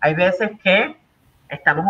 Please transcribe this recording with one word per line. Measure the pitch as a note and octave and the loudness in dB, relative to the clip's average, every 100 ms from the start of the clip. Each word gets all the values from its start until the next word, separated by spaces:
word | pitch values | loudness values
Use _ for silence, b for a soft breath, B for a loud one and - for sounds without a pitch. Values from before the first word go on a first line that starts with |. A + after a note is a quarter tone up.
Hay | D3+ | -2
veces | E3 F3+ F#3 G#3+ G#3+ | 2 0 0 -4 -4
que | F#3+ G3 D4 - _ _ _ _ - | 0 0 0 -8 _ _ _ _ -16
estamos | - D#3 D3+ | -4 -2 0